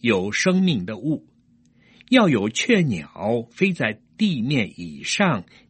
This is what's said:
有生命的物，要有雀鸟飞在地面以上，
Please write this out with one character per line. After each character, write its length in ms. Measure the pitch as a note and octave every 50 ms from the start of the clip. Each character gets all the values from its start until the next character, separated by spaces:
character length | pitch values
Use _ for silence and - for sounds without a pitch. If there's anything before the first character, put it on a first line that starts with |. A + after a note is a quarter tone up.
有 300 | - A#2 G#2+ F#2+ F#2 G#2
生 320 | G#2 - - F#3+ F#3 F#3 F#3+
命 240 | F3+ D3+ G#2 F2+
的 100 | F#2 A2
物， 300 | A2 A#2+ D#3 D3+ - - _ _ _ _ _ _ _ _ _ _ _ _ _ _ _ - -
要 200 | B3 B3+ G#3+ F3
有 200 | C3 G2+ G2 A2
雀 340 | - - - - A#3+ G3 E3+
鸟 640 | C#3 G#2 E2 D2 - - - F#2 G#2+ A#2+ A#2+ A#2 -
飞 220 | - - F#3 G3 F3
在 280 | - C3+ A2 G#2+ - _ _ _
地 240 | - A3 G#2 D#3+ B2
面 340 | G#2+ C3+ D3+ B2+ G#2 - -
以 260 | - F2 E2 D2 C#2+ -
上， 420 | - - - G#3 F3+ C#3 F#2+ E2+ _ _ - _